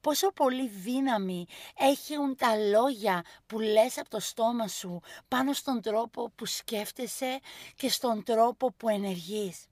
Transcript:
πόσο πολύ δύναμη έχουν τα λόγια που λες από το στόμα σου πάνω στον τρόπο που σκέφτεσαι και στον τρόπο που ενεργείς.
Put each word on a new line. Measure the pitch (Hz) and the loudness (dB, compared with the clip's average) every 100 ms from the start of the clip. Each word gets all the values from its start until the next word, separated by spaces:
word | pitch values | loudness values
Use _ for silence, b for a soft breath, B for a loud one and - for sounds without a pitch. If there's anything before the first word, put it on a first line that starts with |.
πόσο | 302 285 381 | 0 2 0
πολύ | - 277 254 262 | 2 2 2 -4
δύναμη | 202 185 254 269 220 185 180 175 B B - | -6 -4 0 2 0 0 -4 -8 B B 2
έχουν | 269 285 - 302 277 262 | 4 4 -2 -2 -2 0
τα | 247 214 | 2 2
λόγια | 208 208 262 233 208 180 B B _ | 4 6 4 2 0 0 B B _
που | 220 | -2
λες | 220 214 233 - | 4 4 4 0
από | - | -6
το | 214 | -6
στόμα | - - 226 240 214 | -6 0 0 2 -4
σου | - 185 175 B B _ | -6 -8 -10 B B _
πάνω | 254 269 | 0 2
στον | 277 - 247 | 0 -2 -2
τρόπο | 220 214 233 - 240 | 0 0 -2 -6 -8
που | - 214 | -6 -8
σκέφτεσαι | - - 214 208 - 240 - 254 262 B B B - | -8 -6 -6 -6 -8 -8 -4 -4 -6 B B B -4
και | 262 | -2
στον | - 247 220 | 0 0 -2
τρόπο | 196 220 233 233 254 | 0 4 4 4 -2
που | - 226 | 0 -2
ενεργείς. | 208 196 180 165 214 196 160 - | 0 0 -4 -4 -4 -4 -8 -20